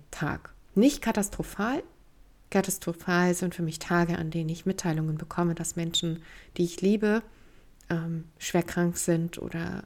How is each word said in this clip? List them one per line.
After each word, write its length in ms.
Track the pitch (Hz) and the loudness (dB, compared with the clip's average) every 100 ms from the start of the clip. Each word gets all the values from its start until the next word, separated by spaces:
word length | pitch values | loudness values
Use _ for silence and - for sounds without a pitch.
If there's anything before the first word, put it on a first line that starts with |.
| - | -10
Tag. 420 | - 147 147 - - - 196 | -6 -4 -6 -10 -20 -2 4
Nicht 260 | 269 - | 4 4
katastrophal. 800 | 233 214 202 - - - 214 294 339 - - - - - - | 0 0 -2 -4 -8 -4 -2 -2 -6 -16 -20 -20 -20 -20 -2
Katastrophal 840 | 196 190 - - 170 - 175 180 | 0 0 -2 -6 -6 0 4 4
sind 200 | 175 180 | 2 -2
für 80 | - | -2
mich 180 | 160 160 | -4 -4
Tage, 360 | - 175 170 170 | 0 2 2 0
an 140 | 160 | -2
denen 180 | 165 160 | -2 -2
ich 180 | 165 190 | -2 -2
Mitteilungen 500 | 190 180 156 156 156 | -2 -2 0 0 -4
bekomme, 380 | - - 175 165 | -4 0 0 0
dass 180 | 170 | -4
Menschen, 480 | - 165 - 170 165 - - - - | -4 -2 0 0 -4 -8 -20 -8 -2
die 80 | |
ich 160 | 170 - | 0 2
liebe, 400 | 185 208 208 220 - - - - - - - | 4 4 4 2 0 -12 -20 -20 -20 -16 -4
ähm, 340 | 170 165 165 - - | -2 -2 -6 -8 -12
schwer 240 | - 175 | 0 0
krank 340 | 170 - 175 175 | 2 2 0 0
sind 420 | - 165 170 - | 0 0 0 -6
oder, 440 | - 165 175 185 | -8 -6 -6 -8